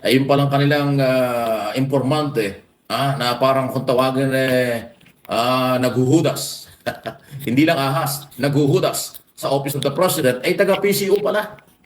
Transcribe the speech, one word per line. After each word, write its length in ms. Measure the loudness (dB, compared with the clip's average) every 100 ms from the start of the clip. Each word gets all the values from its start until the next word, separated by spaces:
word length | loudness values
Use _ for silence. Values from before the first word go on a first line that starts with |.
ay 160 | 0 2
yung 80 | 4
palang 240 | 2 2
kanilang, 480 | 2 2 2 0 0
ah, 720 | 2 2 0 0 -2 -2 -2 -2
informante, 880 | 0 0 0 0 -2 -2 -4 -4 -18 _ -8
ah, 240 | -4 -2
na 240 | -2 -2 0
parang 320 | 2 2 0
kung 160 | -4 0
tawagin, 480 | 0 2 0 0
eh, 560 | 0 0 0 0 -2 -8 -18 -20 _ -6
ah, 480 | -2 2 2 2 0
naghuhudas. 880 | 0 0 4 4 2 -2 -8 -12 -18 -14
<laughs> 640 | -10 -10 -10 -14 -16 -10 -2
Hindi 160 | 2
lang 160 | 2 2
ahas, 480 | 0 -2 -4 -6 -10 -4
naghuhudas 800 | -2 2 2 2 0 -2 -8 -14 _ -8
sa 160 | -2
Office 240 | -2 -2 -4
of 80 | -2
the 80 |
President, 480 | 0 0 2 0 0
ay 160 | 0 0
taga 240 | 2 2
P 80 | 2
C 240 | 0 2
O 80 | 0
pala. 400 | 0 -2 -4 -10 -20 _